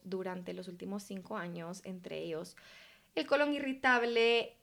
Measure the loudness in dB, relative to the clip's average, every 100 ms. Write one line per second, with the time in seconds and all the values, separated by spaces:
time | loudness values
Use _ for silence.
0 | -8 -6 -4 -6 -8 -8 -10 -10 -8 -8
1 | -8 -12 -8 -6 -6 -6 -8 -10 -10 -12
2 | -8 -6 -4 -6 -8 -14 -20 -20 -20 -20
3 | _ -4 2 4 4 2 -2 2 4 4
4 | 4 4 6 4 2 -8